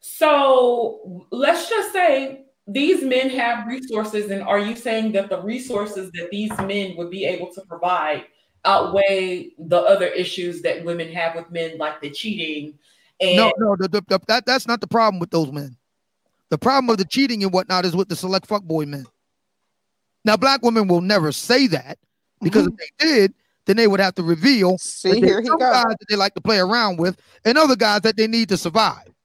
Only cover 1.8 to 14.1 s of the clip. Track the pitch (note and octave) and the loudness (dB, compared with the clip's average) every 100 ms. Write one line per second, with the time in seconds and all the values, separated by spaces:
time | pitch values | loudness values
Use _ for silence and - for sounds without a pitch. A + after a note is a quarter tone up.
1.8 | - F#4+ F4 C4+ C4+ - - _ - A#3 | -2 0 2 2 -2 -12 -20 _ -10 -2
2.8 | D4 - C4+ B3+ C4 B3+ A#3+ A#3 G#3+ C4 | 0 2 2 0 0 -2 -2 -4 -6 -10
3.8 | B3+ G#3+ G#3+ G#3+ G3+ G3 G3 G3+ G3+ A#3 | -6 -6 -4 -4 -4 -6 0 0 0 -6
4.8 | B3 A3 A3 G3 G3 F3 F#3 B3+ B3+ A3+ | -4 -2 -2 -2 -2 -6 -6 -8 -6 -6
5.8 | G#3 G3 F#3 E3+ F3 G3+ G#3+ G3+ G3 G3+ | -6 -10 -12 -12 -10 -6 -6 -6 -6 -4
6.8 | F#3+ E3+ F3 F#3 D#3 F3+ F3 - - E3+ | -6 -8 -10 -6 -6 -4 -8 -14 -18 -6
7.8 | F3 F3+ D#3 C#3 - _ _ _ G3 G3 | -2 -2 -2 -6 -8 _ _ _ 2 2
8.8 | F3+ F#3+ G3 F#3+ F#3 F3+ - _ D#3+ F3 | 2 2 2 0 -2 -6 -10 _ 0 2
9.8 | F3+ G3 F3+ - F3+ - F3 E3+ E3+ E3 | 4 4 2 -2 -6 -6 -8 -4 -4 -4
10.8 | E3 E3+ D#3+ E3+ E3 E3 E3+ E3+ E3 D#3+ | -6 -8 -8 -6 -6 -6 -10 -8 -8 -6
11.8 | D3+ D3+ D3 - A3 F#3+ D#3+ D3+ D3+ - | -8 -8 -12 -10 -8 -8 -8 -8 -12 -18
12.8 | _ _ _ _ F#3 F#3 A3 - G#3+ G3 | _ _ _ _ 2 4 4 2 0 0
13.8 | F#3+ G3+ F#3 | -2 -4 -2